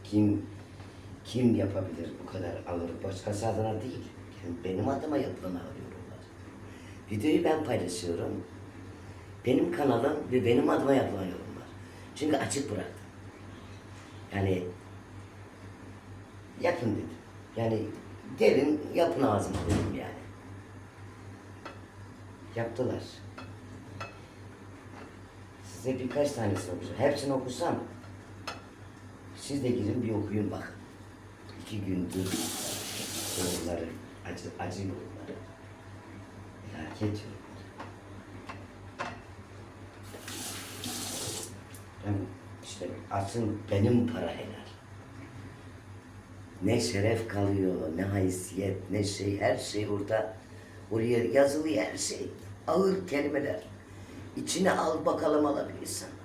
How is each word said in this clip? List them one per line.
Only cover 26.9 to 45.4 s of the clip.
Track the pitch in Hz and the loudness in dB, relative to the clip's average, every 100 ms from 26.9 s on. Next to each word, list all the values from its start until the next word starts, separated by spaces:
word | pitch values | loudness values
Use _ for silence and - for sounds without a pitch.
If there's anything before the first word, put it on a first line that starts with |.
| 92 | 4
Hepsini | 139 143 143 | 4 6 2
okusam | 135 127 - 165 - - - - - - - - - - - - - - - - - | 2 0 0 2 2 -2 -10 -12 -14 -14 -12 -10 -10 -12 -16 -16 -14 -16 -16 -14 -12
siz | - 139 | -4 0
de | 123 | 2
girin | 120 104 123 | 4 4 2
bir | 107 | 2
okuyun | 104 95 104 104 | 0 2 2 2
bakın. | - - - - - - - - - - - | -2 -6 -10 -14 -16 -16 -16 -18 -16 -16 -12
İki | - 107 | -6 -4
gündür | 95 92 90 92 92 - - - - - - - - - - - | 0 2 2 0 0 0 -2 -2 -2 -4 -4 -4 -4 -2 -2 0
yorumları, | 92 87 82 85 82 - - - 92 | 0 0 0 -2 -2 -6 -12 -12 -10
acı, | 87 87 - | -8 -8 -6
acı | 101 98 | -4 -2
yorumları. | 95 85 - - - - - - - - - - - - 101 - - - 98 | -4 -4 -8 -10 -10 -10 -10 -16 -16 -16 -16 -16 -14 -14 -14 -14 -14 -12 -10
Felaket | 101 78 - | -8 -8 0
yorumları. | 107 98 - - - - - - - - - - - - - - - - - - - - - - - - - - - - - - - - - - - - - - - - - - - - - - - - 95 | 0 0 -6 -12 -12 -14 -14 -12 -12 -12 -14 -14 -12 -14 -12 -12 -12 -14 -14 -6 -6 -6 -12 -14 -14 -14 -14 -14 -16 -14 -14 -12 -8 -6 -6 -6 -8 -6 -4 -4 -4 -2 -2 -4 -6 -8 -12 -14 -14 -8 0
Ben | 98 - - - - | 0 0 -8 -14 -14
işte | - - 90 101 - | -12 -6 -6 -6 -2
asıl | 98 98 117 107 101 - | -2 0 0 0 0 2
benim | 98 113 120 - | 6 8 8 6
para | - 82 | 2 -2
helal. | - - - - - - - - - - - | -2 -6 -8 -12 -16 -16 -16 -14 -14 -14 -12